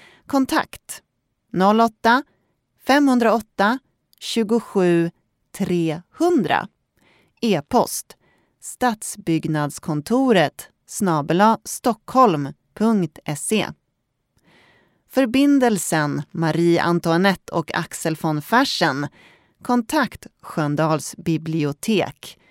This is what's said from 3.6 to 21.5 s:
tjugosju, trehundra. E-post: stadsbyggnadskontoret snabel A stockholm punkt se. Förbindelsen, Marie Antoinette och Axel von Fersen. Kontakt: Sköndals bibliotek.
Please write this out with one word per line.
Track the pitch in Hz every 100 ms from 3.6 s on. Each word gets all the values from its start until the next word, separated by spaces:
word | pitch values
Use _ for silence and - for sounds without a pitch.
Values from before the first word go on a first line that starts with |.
| 202 262 - _ _ _
tjugosju, | - 226 208 233 - 202 180 170 170 - _ _ _
trehundra. | - 190 175 160 156 - - 339 320 175 - - _ _ _ _ _ _ _
E-post: | 233 165 - 247 - - - - _ _ _ _
stadsbyggnadskontoret | - - 247 214 - - 175 160 160 156 147 - - 151 151 247 262 196 143 - - _ -
snabel | - 196 156 143 170
A | 214 220
stockholm | - - 254 220 - 262 240 151 139 - _
punkt | - 220 208 160 - - 147
se. | - 214 - - _ _ _ _ _ _ _ _ _ _ _ _ _
Förbindelsen, | 262 254 269 285 277 240 190 - 160 147 143 -
Marie | 165 165 160 170 170
Antoinette | 170 170 170 170 196 180 -
och | - - -
Axel | 160 - 160 156
von | 160 151
Fersen. | - - 277 - 170 135 147 - - _ _ _
Kontakt: | - 247 220 311 233 - - _
Sköndals | - - 147 147 156 156 - -
bibliotek. | - 160 160